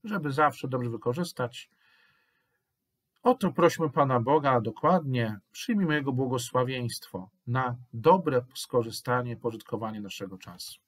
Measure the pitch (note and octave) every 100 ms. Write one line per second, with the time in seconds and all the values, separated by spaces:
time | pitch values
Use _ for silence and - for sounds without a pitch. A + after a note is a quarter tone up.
0 | A3 G#3 D3 C3+ D3+ - C3+ B2+ A#2+ A2+
1 | A#2+ B2+ F3 - B2 - - _ _ _
2 | _ _ _ _ _ _ _ _ _ _
3 | _ _ A#3+ B3 F#3 - E3+ - D#3+ D#3
4 | C#3 B2 A#2 D3+ C#3 B2 A2 - D#3 F3+
5 | C#3 B2+ A2+ G#2 _ - - G#3+ F3 D3+
6 | C#3 B2+ C3 B2+ B2 B2+ B2+ C3 A#2+ -
7 | - F#2 F#2 _ - B2 B2+ B2 B2 A#2
8 | D3 F#3+ - B2 B2 - - B2 A2+ G#2+
9 | - B2 B2 A#2 A#2+ A2 - G#2+ A2 G#2+
10 | G2 - F#2+ F#2 - F2 - -